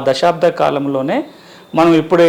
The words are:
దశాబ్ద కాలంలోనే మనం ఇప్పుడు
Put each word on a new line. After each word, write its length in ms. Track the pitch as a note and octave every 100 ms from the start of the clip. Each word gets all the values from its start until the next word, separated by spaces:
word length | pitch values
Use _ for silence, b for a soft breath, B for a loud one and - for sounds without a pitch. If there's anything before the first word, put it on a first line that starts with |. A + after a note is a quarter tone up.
| C3
దశాబ్ద 380 | C3 F3 E3 E3+ E3
కాలంలోనే 560 | D3 C#3 C#3 C3+ C#3 B3 - B B B B D#3+
మనం 180 | E3+ D#3+
ఇప్పుడు 200 | D#3 E3+